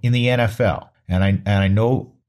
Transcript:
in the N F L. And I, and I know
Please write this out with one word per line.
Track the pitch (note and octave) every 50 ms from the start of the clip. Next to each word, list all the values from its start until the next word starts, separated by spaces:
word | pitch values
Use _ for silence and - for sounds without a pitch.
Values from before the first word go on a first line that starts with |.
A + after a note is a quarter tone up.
in | - A#2+
the | A#2+ B2 A#2+ B2
N | B2 B2
F | A#2 G#2 - -
L. | B2 G2 D2 - - - _ _ _ -
And | F#2 F#2 G2
I, | G2
and | G2 - - G2+
I | G2+ G2 G2
know | F#2+ G2 G#2+ A2+ A#2+ C3 - - - - _ _